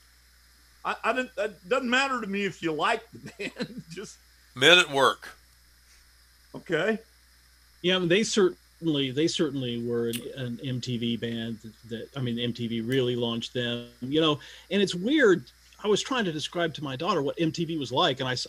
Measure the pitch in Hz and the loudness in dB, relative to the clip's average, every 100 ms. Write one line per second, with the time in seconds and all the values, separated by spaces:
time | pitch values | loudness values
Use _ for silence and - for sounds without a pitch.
0 | _ _ _ _ _ _ _ _ 175 202 | _ _ _ _ _ _ _ _ -6 -2
1 | 214 254 254 - 214 170 180 262 240 254 | 0 0 -4 -4 -6 -6 -2 0 2 2
2 | 277 247 202 202 196 - 160 151 196 233 | 2 -2 -2 -2 -4 -2 -4 0 0 0
3 | - 117 139 - 247 - - 247 160 247 | -4 -18 -16 -10 -10 -8 -10 -10 -14 -14
4 | 320 - _ _ _ 123 147 180 156 139 | -14 -18 _ _ _ 4 8 8 6 6
5 | 120 - - - _ _ _ _ _ - | 4 4 -6 -20 _ _ _ _ _ -20
6 | _ _ _ _ _ - - 156 202 214 | _ _ _ _ _ -16 -2 0 0 -2
7 | - _ _ _ _ _ _ _ 175 185 | -8 _ _ _ _ _ _ _ 0 2
8 | 175 196 220 214 180 - _ _ 165 143 | 4 2 4 4 2 2 _ _ -2 0
9 | 135 131 165 - 156 139 123 117 120 117 | 0 0 0 0 -2 -2 -4 -4 -2 -2
10 | 117 117 139 135 123 120 135 123 127 113 | -2 -4 -8 -8 -8 -6 -6 -6 -4 -2
11 | 117 113 117 117 113 107 110 - 110 117 | -2 -2 -4 -6 -6 -8 -14 -20 -12 -12
12 | - 139 123 117 120 120 117 117 113 131 | -10 -6 -4 -2 -2 -2 -4 -2 0 2
13 | 123 120 117 117 - 123 120 120 120 - | 2 0 -2 -2 -4 -4 -4 -6 -10 -12
14 | 127 151 160 143 - - - 196 190 175 | -2 2 2 0 -6 -20 -4 0 0 0
15 | 220 311 220 170 - - - - 208 196 | 0 6 6 4 0 -20 -20 -6 0 0
16 | - 254 185 151 - 180 165 139 143 131 | 0 -2 -2 -4 -6 -2 -2 -2 -6 -4
17 | 180 170 139 143 160 160 160 160 117 135 | 0 0 0 0 -2 0 -4 -4 -2 2
18 | 175 131 131 123 | 2 2 -2 -4